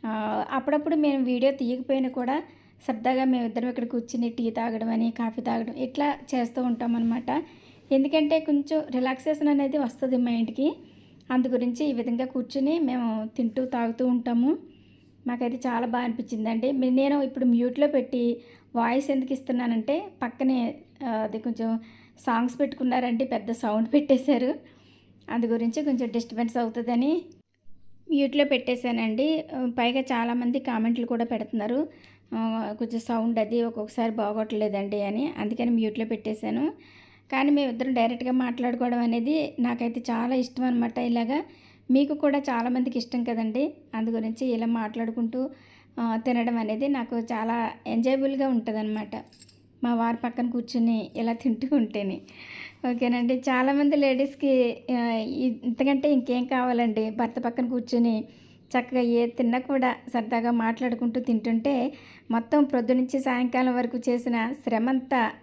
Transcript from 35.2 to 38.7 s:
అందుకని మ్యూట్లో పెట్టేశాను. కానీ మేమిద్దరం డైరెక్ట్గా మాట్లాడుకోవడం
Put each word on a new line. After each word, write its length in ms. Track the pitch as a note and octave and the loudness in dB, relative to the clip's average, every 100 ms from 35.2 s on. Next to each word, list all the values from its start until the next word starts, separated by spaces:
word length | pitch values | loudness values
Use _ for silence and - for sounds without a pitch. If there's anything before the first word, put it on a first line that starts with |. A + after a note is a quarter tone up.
| C#4+ - | -4 -4
అందుకని 320 | G#3 A#3 A#3+ | -4 -2 0
మ్యూట్లో 360 | A#3 A3 G#3+ A3+ | 2 0 -2 -4
పెట్టేశాను. 680 | A3+ A3 G#3+ G#3+ A3+ D4+ G#4+ - - - - _ | -2 -2 -2 -2 0 0 -2 -18 -20 -20 -20 _
కానీ 200 | C4 C#4 | 2 4
మేమిద్దరం 420 | C#4+ C#4 A#3 B3+ | 4 2 0 0
డైరెక్ట్గా 380 | B3 A#3 A#3+ B3 | 2 2 0 0
మాట్లాడుకోవడం 680 | B3+ B3 A#3+ B3 | 0 0 0 -2